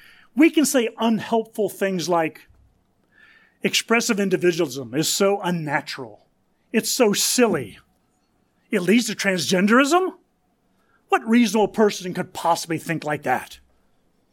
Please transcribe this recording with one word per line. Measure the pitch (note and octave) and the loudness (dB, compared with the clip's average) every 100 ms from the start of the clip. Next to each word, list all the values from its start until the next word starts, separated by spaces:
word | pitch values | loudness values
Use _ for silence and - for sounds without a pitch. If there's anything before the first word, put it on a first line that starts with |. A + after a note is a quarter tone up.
| - - _ A#3 | -20 -20 _ 4
we | D#4+ | 4
can | D#4+ C#4+ | 4 2
say | C4+ A3 - | 2 0 -2
unhelpful | A3+ G#3+ - A3+ A3 - G3 | 0 0 0 -2 -2 -4 -4
things | - G3 F#3 D3+ | -2 -4 -2 -2
like, | E3+ D#3+ - _ _ _ _ _ _ _ _ - _ _ _ | 0 -2 -6 _ _ _ _ _ _ _ _ -20 _ _ _
"Expressive | F#3+ - - A3+ A3+ G3+ | -4 -2 0 -2 0 -2
individualism | G3 F3 F3 E3 D#3+ C3 A#2 B2+ | 0 0 0 0 -4 -6 -8 -4
is | D#3 | -2
so | - G3 G3+ | 0 0 0
unnatural. | F3+ F3 D3+ C#3+ C#3 - A#2 G#2 _ _ _ _ _ | -2 -4 -4 -6 -6 -14 -14 -18 _ _ _ _ _
It's | A3+ - | -4 -2
so | - A3+ | 2 2
silly. | G3+ - - A#3 E3 G#2 - _ _ _ _ _ _ _ _ - | 2 0 2 2 0 -6 -16 _ _ _ _ _ _ _ _ -6
It | G#3+ | -4
leads | F3+ A#3 A3 | 2 2 2
to | F#3+ | -4
transgenderism? | G3+ F#3 B2+ F3+ G3+ A#3+ C#4 F4 F#4 - _ _ _ _ _ _ _ _ - | -2 -2 0 0 4 4 4 2 0 -6 _ _ _ _ _ _ _ _ -2
What | F#4+ A3+ | -2 2
reasonable | A#3 A3+ A3 G3 | 2 2 2 0
person | G#3 G#3+ - F3+ | 2 0 0 -10
could | F3+ F#3 | -8 -10
possibly | - E3+ E3 E3 D#3+ | -4 -2 -2 -2 -8
think | - D#3 | -4 -6
like | D3+ D3 | -4 -4
that? | C3+ B2+ - - _ _ _ _ _ _ _ | -2 -4 -6 -20 _ _ _ _ _ _ _